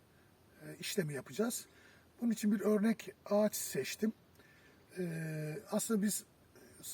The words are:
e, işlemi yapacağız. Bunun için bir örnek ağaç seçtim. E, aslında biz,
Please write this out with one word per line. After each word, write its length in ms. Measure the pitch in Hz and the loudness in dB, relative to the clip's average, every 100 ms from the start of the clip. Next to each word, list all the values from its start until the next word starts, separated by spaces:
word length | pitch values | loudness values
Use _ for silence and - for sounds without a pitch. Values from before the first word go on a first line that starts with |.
| - - - _ - - | -12 -20 -20 _ -20 -20
e, 140 | 156 151 | -16 -10
işlemi 340 | 180 - 151 | -2 0 0
yapacağız. 520 | 139 - 127 233 - - - - - - - | -2 -4 -2 0 -2 -8 -18 -20 -20 -20 -4
Bunun 100 | 240 | 0
için 200 | 214 208 | 2 2
bir 80 | 208 | 2
örnek 500 | 214 214 220 - - - - | 4 4 4 0 -4 -14 0
ağaç 300 | 208 214 - | 2 4 0
seçtim. 580 | - 139 131 - 220 - - - - - - - - 185 | -4 -2 -4 -2 -2 -2 -10 -20 -20 -20 -20 -20 -12 -6
E, 60 | 175 160 160 156 151 156 - | -4 -2 -4 -4 -4 -6 -2
aslında 300 | 208 - 220 | -2 2 2
biz, 220 | 208 - - - - - - - - | 2 0 -6 -18 -20 -20 -20 -16 -14